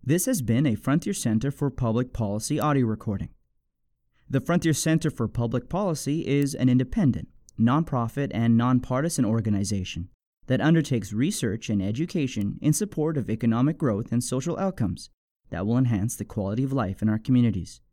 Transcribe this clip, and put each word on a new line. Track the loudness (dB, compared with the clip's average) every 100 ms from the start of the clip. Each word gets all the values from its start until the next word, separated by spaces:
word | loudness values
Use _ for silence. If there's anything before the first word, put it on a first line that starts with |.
This | 2 0 2
has | -2
been | 2 2 2
a | 0
Frontier | 0 0 0
Center | -4 0 0 0
for | -2 -4
Public | 0 0 0 -2
Policy | -4 -2 -2 -2 -2
audio | 2 2 2
recording. | -2 -4 -6 -6 -14 _ _ _ _ _ _ _ _ _
The | -2
Frontier | 2 2 2
Center | 2 2 2 0
for | -2 -4
Public | -2 -2 -2 -4
Policy | -4 -2 -2 -2 -4 0
is | 0 0
an | 2 4
independent, | 4 2 2 2 2 -6 -18 -18 0
nonprofit, | 2 2 0 -2 -2 -4 -4
and | 0 4 4
nonpartisan | 4 2 2 -2 -2 0 0
organization | 2 0 0 0 -4 -4 -8 -10 _ _ _ -2
that | 0
undertakes | 4 4 2 -2 -2
research | -2 -2 0 -4 -4 -2
and | -2
education | -2 -4 -4 -2 -4 -2 -4 0
in | 0
support | 0 -2 -2 -2 -2
of | -4
economic | -2 0 2 0 2
growth | 0 0 -2
and | -2
social | -2 -4 -2 -2
outcomes | -4 -2 -4 -4 -12 _ _ _ _
that | -4 0
will | 2
enhance | 2 2 -2 -4
the |
quality | -6 -4 -4 -2
of | -2
life | -2 -2 -2
in | 0
our | 0
communities. | 2 4 4 0 -8 -14 _